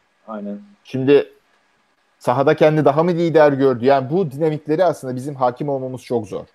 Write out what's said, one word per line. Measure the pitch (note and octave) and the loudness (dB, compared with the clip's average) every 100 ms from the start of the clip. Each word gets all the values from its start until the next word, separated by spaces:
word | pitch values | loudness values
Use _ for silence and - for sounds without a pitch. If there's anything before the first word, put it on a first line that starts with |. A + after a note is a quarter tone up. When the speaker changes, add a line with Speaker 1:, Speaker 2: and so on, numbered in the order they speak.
| _ _ - | _ _ -16
Speaker 1:
Aynen. | G#2+ G2+ G2+ - _ | -12 -12 -12 -16 _
Speaker 2:
Şimdi | _ C3 C3 C#3+ - _ _ _ _ _ _ _ _ _ | _ -4 2 2 2 _ _ _ _ _ _ _ _ _
sahada | - B2+ C#3 D#3 | -4 0 0 2
kendi | D#3 D#3 | 2 4
daha | C#3+ C#3+ | 2 2
mı | E3+ | 0
lider | E3+ E3+ D#3 D3+ | 0 0 4 4
gördü? | C3+ C3+ B2 | 4 2 2
Yani | B2 C#3 B2+ | 2 2 0
bu | E3 F3 | -2 -4
dinamikleri | C3+ D#3+ D3+ - D#3 | -4 -4 -4 -4 0
aslında | F3+ D3 C3 B2+ | 0 0 -6 -10
bizim | C#3 | -10
hakim | C3+ B2+ B2 D3 | -4 -4 -2 -6
olmamız | C#3 C3 B2+ | -6 -6 -12
çok | - A#2+ G#2 | -6 -6 -4
zor. | F#2 - | -10 -14